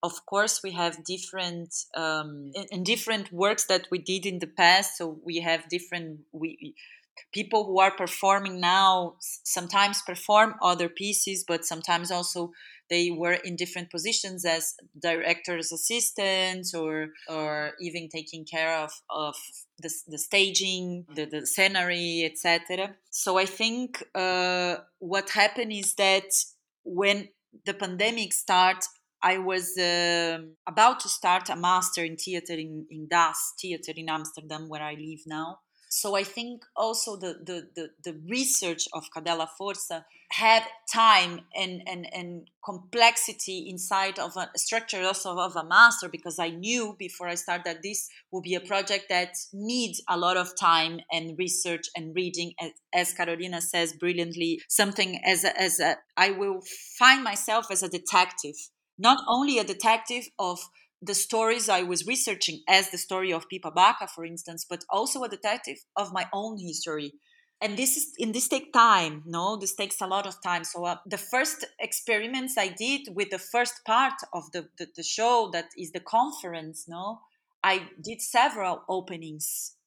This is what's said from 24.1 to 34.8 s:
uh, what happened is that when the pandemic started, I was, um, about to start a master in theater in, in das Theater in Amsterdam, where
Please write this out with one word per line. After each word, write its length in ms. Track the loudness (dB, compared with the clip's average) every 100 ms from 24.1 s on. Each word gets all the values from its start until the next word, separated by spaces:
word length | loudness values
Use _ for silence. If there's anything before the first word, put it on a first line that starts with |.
uh, 640 | -2 0 2 2 2 0 -2 -8 _
what 320 | -2 -2 0
happened 400 | 4 4 4 -4
is 240 | -4 -4 2
that 340 | 4 4 2 0 0 _ _ _
when 460 | -8 0 2 2 -2 _ _ -10 -6
the 80 |
pandemic 600 | -4 -6 0 0 0 -2
started, 500 | -4 2 6 6 4 -4 -8 _ _
I 160 | 2 2
was, 360 | 2 0 -2 0
um, 760 | 2 4 4 4 2 -2 -8 -14 -6
about 320 | 6 6 6
to 100 | -2
start 400 | -2 2 2 2
a 60 | -2
master 480 | 4 4 2 -2
in 120 | -6 -6
theater 380 | -6 -6 -6
in, 320 | -8 -8 -10 -12
in 160 | -14 0
das 440 | 4 4 2 -6 -8
Theater 340 | -8 -8 -8 -10
in 120 | -4
Amsterdam, 640 | -4 -6 -14 -12 -10 -10
where 140 | -8